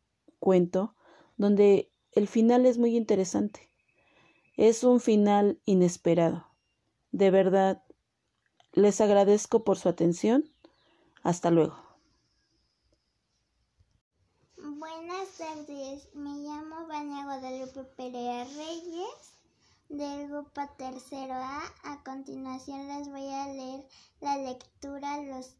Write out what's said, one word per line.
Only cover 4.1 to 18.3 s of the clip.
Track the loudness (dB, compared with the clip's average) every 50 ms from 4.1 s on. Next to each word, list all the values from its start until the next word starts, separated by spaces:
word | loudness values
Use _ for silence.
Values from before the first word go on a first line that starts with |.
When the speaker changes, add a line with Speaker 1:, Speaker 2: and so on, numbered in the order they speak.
| _ _ _ _ _ _ _ _ _ 2
Speaker 1:
Es | 4 4 4 4 4
un | 4 4 4
final | 4 4 4 4 4 4 4 4 4 2 0 -2 _
inesperado. | 2 4 4 4 4 2 0 0 0 2 4 2 2 0 -2 -8 _ _ _ _ _ _ _ _ _ _ _ _ _
De | -2 2 4 6
verdad, | 6 6 4 4 4 4 2 2 0 -2 _ _ _ _ _ _ _ _ _ _ _ _ _ _ _ _ _ _ 2
les | 4 4 4 4 4
agradezco | 4 4 6 6 6 6 4 4 2 0 0 0 2
por | 2 0 0
su | 0 0
atención. | 0 2 2 0 0 2 0 2 2 2 2 0 _ _ _ _ _ _ _ _ _ _ _ _ _ _ -4
Hasta | -4 -2 0 0 2
luego. | 4 4 4 2 -2 -8 -20 _ _ _ _ _ _ _ _ _ _ _ _ _ _ _ _ _ _ _ _ _ _ _ _ _ _ _ _ _ _ _ _ _ _ _ _ _ _ _ _ _ _ _ _ _ _ _ _ _ _ _ _ _ _ -18
Speaker 2:
Buenas | -16 -14 -14 -14 -14 -14 -14 -14 -12 -10 -10 -10 -10 -12 -12 -14
tardes, | -12 -12 -12 -12 -14 -14 -14 -12 -12 -12 -12 -14 -18 _ _
me | -14 -12 -12
llamo | -12 -12 -12 -12 -12 -12 -14 -14 -14 -16 -14 -12
Vania | -12 -10 -10 -10 -12 -12 -10
Guadalupe | -10 -12 -10 -10 -12 -12 -12 -12 -14 -14 -16 -18 -18 _
Perea | -14 -14 -12 -10 -8 -8 -8